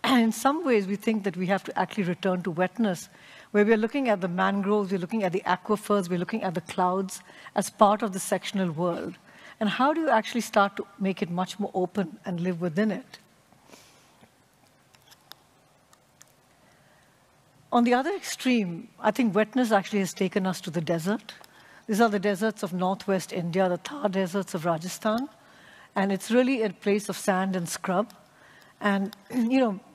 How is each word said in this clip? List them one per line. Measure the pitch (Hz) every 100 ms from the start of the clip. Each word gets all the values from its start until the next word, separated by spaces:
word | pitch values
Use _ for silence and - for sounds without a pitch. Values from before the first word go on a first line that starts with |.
And | - 254
in | 226
some | - 277 311
ways, | 330 220 190
we | 196
think | - 220
that | 196 175
we | 185
have | 190
to | - -
actually | 185 -
return | 180 170 196 185
to | 180
wetness | 165 185 - 220 170 - - - - -
where | 208
we're | 208 220
looking | 220 285 254
at | 202
the | 185
mangroves, | 180 190 202 196 208 190
we're | 190
looking | 175 226
at | 190
the | 185 -
aquifers, | 247 - 208 - 202 175
we're | 180
looking | 180 226
at | 190
the | 170
clouds | - - 180 185 190 - - - -
as | - 190
part | - 208 208
of | 220
the | 185
sectional | - 185 - 196 180
world. | 151 180 165 175 - - - - -
And | 214
how | - 269
do | 320
you | 311
actually | 220 - 240
start | - 214 196 -
to | - -
make | 196 185
it | 165
much | 175 185 -
more | 202
open | 190 180 - 190 -
and | - 175
live | 180 170
within | 175 156 214
it? | 196 - - _ _ _ _ _ - - _ _ _ - _ _ _ _ _ _ _ _ - _ - _ _ _ _ _ _ _ _ - _ _ _ _ _ _ _ _ _ _ _ _ _ _
On | 240
the | 240
other | 247 285
extreme, | 392 - - 254 247 185 170 - -
I | 214
think | 208 233
wetness | 190 214 262 240
actually | 208 - 208
has | 185
taken | - 190 208 185
us | 180
to | -
the | 165
desert. | 160 165 165 220 - - - - - - -
These | 202
are | 233
the | 202
deserts | 202 185 220 208
of | 185
northwest | 180 185 190 - 190 -
India, | - 170 175 190
the | 180
Thar | - 294 202
deserts | 190 185 196 185
of | 180
Rajasthan. | 170 160 180 - 220 226 277 - - - - - -
And | 208 196
it's | 190 -
really | 240 254 262
a | 220
place | - 202 202 202
of | 180
sand | - 185 190 185
and | 165
scrub. | - - 185 220 - _ _ - - - _
And, | 208 196 196 -
<clears throat> | -
you | 254 226 262
know | 240 196 -